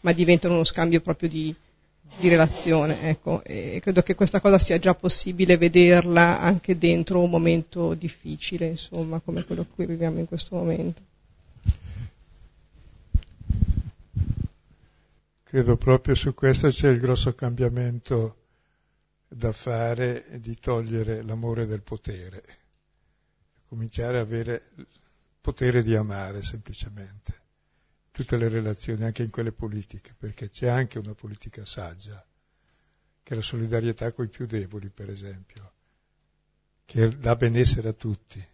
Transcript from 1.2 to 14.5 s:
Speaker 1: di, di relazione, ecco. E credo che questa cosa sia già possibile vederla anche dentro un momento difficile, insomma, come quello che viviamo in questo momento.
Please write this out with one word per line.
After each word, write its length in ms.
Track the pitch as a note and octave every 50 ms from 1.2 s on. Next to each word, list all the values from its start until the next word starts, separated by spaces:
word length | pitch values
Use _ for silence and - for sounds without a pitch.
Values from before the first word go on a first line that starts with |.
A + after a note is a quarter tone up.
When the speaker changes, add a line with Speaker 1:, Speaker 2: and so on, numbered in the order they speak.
| F3 E3
Speaker 1:
di, 260 | D#3 D#3+ D#3 D#3 D#3 _ _ _ _ _ _ _ _ _ _ D3 -
di 100 | - F3
relazione, 760 | F3+ E3+ D#3+ D#3+ D#3 - - - F3 D#3+ D#3+ D3 D#3 D#3 - - D#3+
ecco. 340 | D#3 - _ - E3 - -
E 360 | - - G2+ F2+ - - F3+
credo 200 | - G3+ F#3 F3+
che 140 | F3 - F#3
questa 260 | - G3+ - - F#3+
cosa 160 | - G3+ G3
sia 220 | F#3 - - E3+ E3+
già 160 | E3 F#3 F3
possibile 640 | - - F3+ - - - F#3+ F3+ F3 F#3+ F3 F3+
vederla 840 | E3 E3+ E3+ E3 F3+ F3 F3 F3+ F3 E3+ F3 E3+ E3+ E3+ E3+ F3 -
anche 360 | - F3 G3+ F3 - - F#3
dentro 440 | E3 E3 E3+ E3+ E3+ E3 - F#3+ F3+
un 80 | F3 F3
momento 640 | E3+ E3 E3 E3+ E3+ E3 D#3+ _ - F3 E3+ E3 E3
difficile, 720 | D#3+ E3+ E3 - _ - D#3+ D3+ D3+ - - F#3+ E3 E3+
insomma, 520 | D#3+ E3 D#3+ - - - E3+ D#3+ D#3+ D#3+ E3
come 260 | _ - E3 E3+ E3+
quello 200 | - F3 F3 E3+ - -
che 100 | - F3
viviamo 340 | - E3+ E3 E3+ D#3+ D#3+ E3+
in 80 | E3
questo 280 | - E3+ E3 - - F#3+
momento. 460 | F3 F3 E3 E3 - E3+ F3 E3 - F#3+ _ _ _ _ _ _ _ _ _ - - - - - - - - - - - - _ _ _ _ - - - - _ _ _ _ _ - - - - - - - - - - - - _ - - - - - - - - - - - _ - _ - - - - - - - -